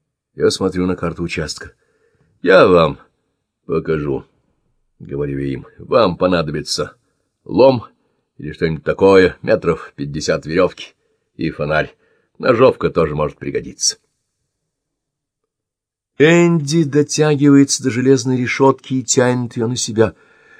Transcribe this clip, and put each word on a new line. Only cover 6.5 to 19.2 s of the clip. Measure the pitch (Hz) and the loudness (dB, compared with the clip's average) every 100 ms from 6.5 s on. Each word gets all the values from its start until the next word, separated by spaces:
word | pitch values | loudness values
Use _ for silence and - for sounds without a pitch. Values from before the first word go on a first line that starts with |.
| 76 71 - 73 - _ _ _ _ - | -6 -8 -8 -8 -12 _ _ _ _ -6
лом | 90 131 127 - _ _ _ _ - | 2 4 4 -4 _ _ _ _ -16
или | 71 | -14
что-нибудь | 78 82 80 | -6 -4 -4
такое, | - 76 98 95 90 - | -6 0 4 6 4 0
метров | - 123 - 80 - - | -2 -2 0 -4 -8 -12
пятьдесят | 71 73 - 80 73 | -10 -8 -4 -4 -4
верёвки | 87 87 - - _ _ _ _ - | -2 -2 -4 -18 _ _ _ _ -8
и | 80 | -8
фонарь. | - 76 76 73 _ _ _ _ _ | -6 -4 -2 -4 _ _ _ _ _
Ножовка | - 117 127 - 82 | -2 4 2 2 -2
тоже | 80 80 73 | -2 -2 -2
может | 73 - | -6 -6
пригодиться". | 71 71 - - - - _ _ _ _ _ _ _ _ _ _ _ _ _ _ _ _ _ _ _ _ _ - | -10 -8 -10 -6 -6 -6 _ _ _ _ _ _ _ _ _ _ _ _ _ _ _ _ _ _ _ _ _ 2
Энди | 147 170 175 170 139 165 | 4 6 4 2 0 0
дотягивается | 147 139 147 - 151 147 143 139 139 - | 2 0 0 0 0 2 6 6 4 0
до | 131 | -4
железной | 117 127 135 120 127 | -2 2 2 0 -2
решётки | 120 - 135 135 - 131 | -4 0 0 0 -4 -6
и | |
тянет | 117 - | -2 0